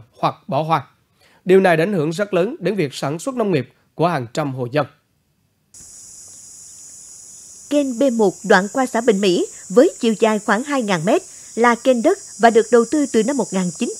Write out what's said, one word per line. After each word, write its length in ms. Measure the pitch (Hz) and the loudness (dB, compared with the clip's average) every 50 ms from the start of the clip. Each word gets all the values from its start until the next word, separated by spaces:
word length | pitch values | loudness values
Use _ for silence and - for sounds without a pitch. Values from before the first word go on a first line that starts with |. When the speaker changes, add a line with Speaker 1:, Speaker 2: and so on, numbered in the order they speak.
| 110 _ _ _ | -10 _ _ _
Speaker 1:
hoặc 160 | - 151 - - _ - | -4 -4 -4 -6 _ -6
bỏ 140 | 151 139 | -4 -4
hoang. 200 | 160 156 165 143 131 - _ _ _ _ _ _ _ _ _ _ - | -2 -2 -2 -4 -4 -6 _ _ _ _ _ _ _ _ _ _ 0
Điều 140 | 175 180 190 | 2 4 4
này 180 | 190 185 170 156 | 6 4 4 2
đã 60 | 165 | 2
ảnh 100 | 208 208 | 0 0
hưởng 160 | 175 143 160 | -2 -2 -2
rất 240 | 170 170 208 202 190 | -2 -4 -4 -2 -2
lớn 220 | 175 175 220 294 349 | -2 -2 -2 -4 -6
đến 160 | 185 - 220 | -6 -4 -2
việc 180 | 196 160 131 - | -2 -4 -4 -6
sản 260 | - - 139 151 170 | -6 -6 -6 -6 -6
xuất 160 | - 277 254 | -8 -8 -6
nông 160 | 247 220 202 | -4 -2 -2
nghiệp 180 | 175 139 117 - _ _ _ _ _ | -2 -2 -2 -6 _ _ _ _ _
của 120 | - 151 180 | -2 -2 -2
hàng 200 | 170 143 123 113 - | -2 -4 -6 -6 -6
trăm 200 | 160 151 143 131 | -6 -6 -6 -6
hộ 140 | 131 123 117 | -8 -8 -6
dân. 140 | 123 147 139 - _ _ _ _ _ _ _ _ _ _ _ _ _ _ _ _ - - - - - - - - - - - - - - - - - - - - - - - - - - - - - - - - - - - - - - - - | -4 -4 -4 -4 _ _ _ _ _ _ _ _ _ _ _ _ _ _ _ _ -20 -20 -20 -20 -20 -20 -20 -20 -20 -20 -20 -20 -20 -20 -20 -20 -20 -20 -20 -20 -20 -20 -20 -20 -20 -20 -20 -20 -20 -20 -20 -20 -20 -20 -20 -20 -20 -20 -10 -4
Speaker 2:
Kênh 300 | 277 294 285 269 240 226 | -2 -2 -2 -2 -2 -2
B 40 | 277 269 233 | 0 0 0
một 200 | 226 214 185 170 - - 190 | 2 0 0 0 -2 0 2
đoạn 180 | 208 185 196 202 - | 2 2 2 0 -2
qua 120 | 269 262 | -4 -4
xã 160 | 247 - 226 | -2 -2 -2
Bình 200 | 240 262 202 190 | 0 0 0 2
Mỹ 260 | 208 196 170 233 381 - - - - - | 2 0 0 0 -2 -4 -8 -12 -14 -2
với 240 | 185 233 285 392 - - | 2 4 4 4 2 0
chiều 140 | - 226 220 - | -2 -2 0 0
dài 200 | 226 220 214 208 | 0 0 0 0
khoảng 240 | - - 208 208 285 | -2 -2 -2 -2 -2
hai 180 | 294 285 269 | -4 -4 -4
ngàn 200 | 226 202 190 165 151 | -2 -2 -2 -2 0
mét 160 | 202 277 381 - - - - - - - | 0 0 0 -2 -4 -14 -20 -20 -12 -4
là 200 | 226 233 240 233 226 - | 0 2 2 2 2 2
kênh 180 | 269 254 233 | 0 0 2
đất 160 | 214 311 392 - - - - - | 2 0 0 0 -4 -12 -2 2
và 100 | 214 233 | 4 4
được 160 | 214 226 214 - | 6 4 4 4
đầu 140 | 247 233 233 - | 4 2 4 2
tư 140 | - 302 285 247 - | 2 0 0 0 2
từ 100 | 226 214 | 0 0
năm 140 | 240 294 269 | 0 0 -2
một 100 | 190 - | -2 -2
nghìn 200 | 185 190 185 180 - - | -2 -2 -2 -2 -4 -4
chín 140 | 240 214 220 | -6 -6 -4